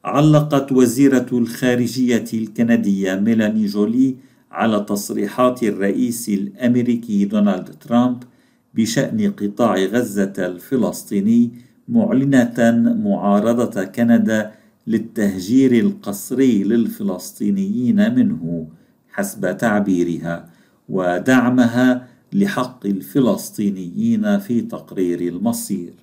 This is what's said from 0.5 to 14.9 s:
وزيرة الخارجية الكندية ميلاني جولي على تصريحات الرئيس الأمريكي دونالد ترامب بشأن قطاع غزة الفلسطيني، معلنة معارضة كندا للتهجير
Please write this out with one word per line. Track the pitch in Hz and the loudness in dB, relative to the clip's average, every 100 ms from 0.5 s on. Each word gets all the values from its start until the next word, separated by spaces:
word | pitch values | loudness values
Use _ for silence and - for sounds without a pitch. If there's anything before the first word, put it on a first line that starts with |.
| 139 135 | -2 2
وزيرة | 127 123 117 139 127 123 | 4 4 6 4 4 0
الخارجية | 123 117 - 127 123 120 120 123 117 113 | -2 -2 -2 0 0 -2 -2 0 0 -2
الكندية | 113 107 - 117 113 101 98 95 | -6 -6 -2 2 2 2 -2 -2
ميلاني | 95 107 113 107 110 101 | 0 0 2 2 0 -2
جولي | 104 104 120 131 127 - _ _ | 0 0 2 0 -2 -16 _ _
على | - 110 104 | -2 0 0
تصريحات | 104 101 - 107 101 - 127 123 | -2 -6 -4 -6 -6 0 0 0
الرئيس | 107 95 98 113 123 117 - | -4 -2 -2 0 -2 -4 -4
الأمريكي | 98 101 - 123 123 120 117 - 101 | -4 -4 -4 0 2 0 -2 -2 -2
دونالد | 101 107 101 92 85 - | 0 2 0 0 -8 -18
ترامب | - 120 123 123 - _ _ _ _ | -2 0 0 -2 -12 _ _ _ _
بشأن | - 110 - 123 113 101 | -4 -2 0 -2 -2 -2
قطاع | 101 101 98 113 | -2 -6 0 0
غزة | 92 95 117 110 101 98 98 | 2 0 0 -2 -2 -2 -2
الفلسطيني، | 90 90 - 131 92 - - 101 101 117 120 - - _ - | -6 -8 -4 -2 -2 -4 -4 -2 2 2 2 -2 -20 _ -2
معلنة | 117 101 123 139 135 117 - 117 117 117 117 | 0 2 0 2 2 2 2 2 4 2 0
معارضة | 104 90 98 101 110 117 110 101 | 0 0 2 2 2 0 -2 -4
كندا | 92 - 117 117 104 110 107 - _ _ | -6 -2 2 4 4 0 -4 -12 _ _
للتهجير | - | -4